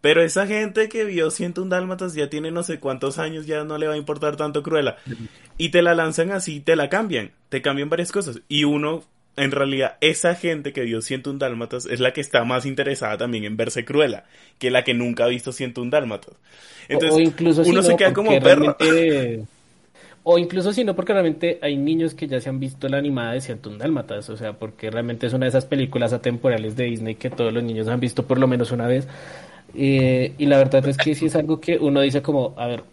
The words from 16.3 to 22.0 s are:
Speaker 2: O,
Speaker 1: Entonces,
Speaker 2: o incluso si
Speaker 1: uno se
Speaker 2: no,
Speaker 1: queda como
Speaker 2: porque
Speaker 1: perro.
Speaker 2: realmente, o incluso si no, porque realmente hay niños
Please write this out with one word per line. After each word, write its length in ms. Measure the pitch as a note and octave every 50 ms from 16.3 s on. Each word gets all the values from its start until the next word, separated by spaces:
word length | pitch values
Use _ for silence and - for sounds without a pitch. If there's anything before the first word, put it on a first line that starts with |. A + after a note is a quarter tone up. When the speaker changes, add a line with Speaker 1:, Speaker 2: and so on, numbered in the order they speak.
| - _ _ _ - - - - - - - -
Speaker 2:
O, 80 | C#3 D3
Speaker 1:
Entonces, 160 | D3+ D#3+ D#3
Speaker 2:
o 40 | D#3+
incluso 440 | E3 D#3+ D3+ - E3 E3+ D#3+ D#3+ E3
si 80 | F3
Speaker 1:
uno 100 | F3 F#3
se 100 | F#3 E3+ E3+
Speaker 2:
no, 40 |
Speaker 1:
queda 160 | E3+ G3+ F#3+ F#3+
como 160 | G3 G#3 A3
Speaker 2:
porque 120 | - -
Speaker 1:
perro. 360 | C3 E3 - D3 D3 D3 -
Speaker 2:
realmente, 680 | - D#3 D#3+ D#3+ E3 E3 E3 D3+ C#3 B2+ A#2+ A#2 A2 G#2+ - _ _ _ _ _ _ _ _ _ - - - - _ _
o 140 | E3 F3
incluso 360 | F3 F3 F3 F3+ F#3 F3 G3+ G3+
si 100 | A3 A#3+
no, 120 | G3+ F3+
porque 180 | F#3 F3+ - G#3
realmente 460 | G3 F3+ E3 D3+ D#3 F3 E3+ E3+ -
hay 160 | - D3 C#3+
niños 360 | C#3 C#3 D3+ D#3+ E3